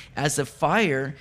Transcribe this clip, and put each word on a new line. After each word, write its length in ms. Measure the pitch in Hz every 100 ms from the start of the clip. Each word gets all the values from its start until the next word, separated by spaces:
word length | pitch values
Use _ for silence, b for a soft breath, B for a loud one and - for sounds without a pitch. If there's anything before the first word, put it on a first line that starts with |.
| B -
as 200 | 147 -
the 100 | 135
fire 680 | - 151 202 202 135 151 -